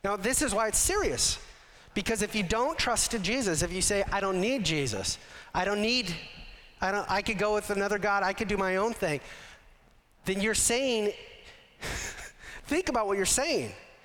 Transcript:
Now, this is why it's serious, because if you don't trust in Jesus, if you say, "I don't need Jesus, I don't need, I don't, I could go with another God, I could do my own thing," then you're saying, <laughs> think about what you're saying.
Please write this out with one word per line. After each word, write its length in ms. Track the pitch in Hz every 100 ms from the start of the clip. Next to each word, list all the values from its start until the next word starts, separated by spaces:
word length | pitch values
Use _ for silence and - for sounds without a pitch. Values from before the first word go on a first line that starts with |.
Now, 140 | 196 202
this 240 | 202 262
is 140 | 302
why 140 | 202 220
it's 100 | -
serious, 600 | - 403 370 233 - - - - - - -
because 300 | - 196 220
if 120 | 208
you 80 | 220
don't 360 | 175 220 269 330
trust 340 | - 220 -
in 100 | 233
Jesus, 380 | 180 254 214 156
if 100 | 170
you 120 | 185
say, 200 | 180 202 202
"I 100 | 202
don't 200 | 196 185
need 240 | 202 269
Jesus, 540 | 165 156 135 104 92 - - - -
I 140 | - 185
don't 160 | 208
need, 340 | 214 254 190 160 - - - - - -
I 100 | 185
don't, 200 | 202 -
I 100 | 190
could 160 | 202 202
go 160 | 208
with 160 | 208 208
another 300 | 202 202 202
God, 240 | 202 202
I 100 | 190
could 160 | 196 208
do 80 | 202
my 200 | 190 185
own 180 | 220
thing," 260 | 220 180 143 - - - - - - - - _ _
then 160 | - 196
you're 140 | 214
saying, 580 | 208 - 240 269 226 208 - - - - - - -
<laughs> 0 | - - - - - - - -
think 240 | - 302 370
about 180 | 240 202
what 120 | 196
you're 80 | 185
saying. 460 | - 294 233 117 - - -